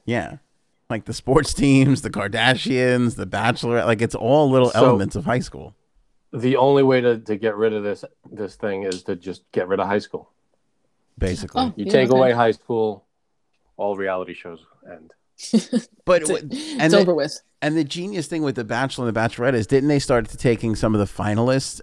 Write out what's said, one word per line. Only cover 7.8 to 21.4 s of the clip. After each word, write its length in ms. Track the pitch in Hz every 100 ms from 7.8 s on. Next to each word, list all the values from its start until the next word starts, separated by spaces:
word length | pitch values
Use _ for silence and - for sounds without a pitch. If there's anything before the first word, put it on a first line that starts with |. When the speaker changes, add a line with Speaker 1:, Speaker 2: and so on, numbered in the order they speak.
Speaker 2:
this, 220 | 101 95 - _ -
this 240 | 107 95 -
thing 260 | 107 95
is 180 | 98 90
to 120 | - 90
just 340 | 95 85 _
get 160 | - 90
rid 140 | 95
of 60 | 95
high 100 | 104
school. 320 | - - - _ _ _ _ _ _ _ _ -
Speaker 1:
Basically. 440 | 92 87 - 247
Speaker 3:
Oh, 100 | 254 107
Speaker 2:
You 100 | 101
Speaker 3:
yeah, 60 |
Speaker 2:
take 180 | 135 123
Speaker 3:
okay. 60 | 131
Speaker 2:
away 140 | 131
high 200 | 120 113
school, 520 | 104 - 117 110 98 _ _ _ _ _ _ _ -
all 200 | 101 98
reality 380 | 98 92 90
shows 260 | 85 90 82 _ _ 90
end. 240 | 85 80 _ _ _ -
Speaker 1:
<laughs> 280 | 226 - 247 - _
But 180 | - 175 151
Speaker 3:
That's 40 |
it. 120 | -
Speaker 1:
w-, 60 | 147
Speaker 3:
It's 320 | 269 311 277
Speaker 1:
and 100 | 160
the, 60 | 202
Speaker 3:
over 160 | 180
with. 260 | 156 147 - _ -
Speaker 1:
and 140 | 147 160
the 80 |
genius 420 | 139 170 190 196 143
thing 160 | 165
with 140 | 147 123
The 80 |
Bachelor 420 | 110 120 131 - 120
and 80 | 110
The 40 |
Bachelorette 340 | 117 - 123
is, 120 | 120 104
didn't 200 | 139 147
they 100 | 143
start 280 | - 123 107
to 60 | -
taking 380 | 127 113 117
some 180 | 104 113
of 40 | 107
the 80 | 98 -
finalists 580 | 101 104